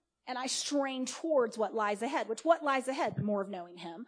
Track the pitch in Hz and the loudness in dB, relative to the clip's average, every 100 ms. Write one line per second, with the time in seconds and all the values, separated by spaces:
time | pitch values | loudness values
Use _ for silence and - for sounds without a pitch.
0 | _ _ - 247 254 - - 285 269 262 | _ _ -8 -6 -4 -4 0 0 0 -2
1 | 254 - - 294 226 220 208 220 208 208 | -6 -4 2 4 4 2 0 2 0 0
2 | 233 294 208 220 311 330 294 269 254 269 | 0 -2 -2 0 4 4 4 0 0 0
3 | 254 - 208 208 196 190 175 175 170 165 | 0 0 0 0 -2 -6 -10 -12 -12 -12